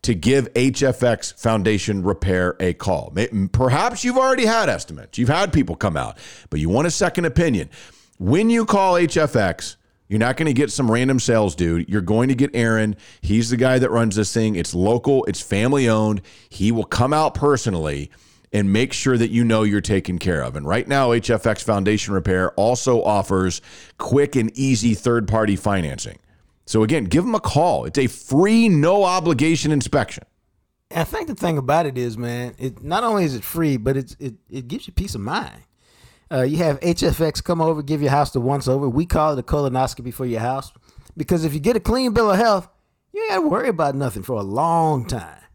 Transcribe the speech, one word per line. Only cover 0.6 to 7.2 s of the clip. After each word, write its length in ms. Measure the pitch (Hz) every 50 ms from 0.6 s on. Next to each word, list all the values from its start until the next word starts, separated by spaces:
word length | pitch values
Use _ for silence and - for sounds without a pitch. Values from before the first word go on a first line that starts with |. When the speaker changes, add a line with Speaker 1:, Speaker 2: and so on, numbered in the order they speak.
| 127 135 127 - 139
Speaker 1:
F 200 | 131 120 - 123
X 300 | 120 113 - - - -
Foundation 680 | - - 117 113 107 92 107 107 98 - 107 104 98 87
Repair 540 | 98 95 - - 101 92 92 90 90 - -
a 140 | 95 90 85
call. 400 | - - 98 90 76 - - -
May-, 340 | 90 113 - 110 101 95 90 -
perhaps 500 | 117 127 127 127 156 208 240 240 - -
you've 140 | 247 240
already 300 | 262 262 262 262 262 240
had 240 | 214 226 226 208 143
estimates. 480 | 104 - - - 80 69 - - - -
You've 100 | 120 117
had 240 | 147 175 202 175 131
people 240 | 156 113 85 85
come 220 | - - 98 80 71
out, 180 | 62 53 - - - - - - - -
but 100 | - 78
you 120 | 76 82
want 160 | 95 127 156
a 40 | 175
second 360 | - - 202 170 - 185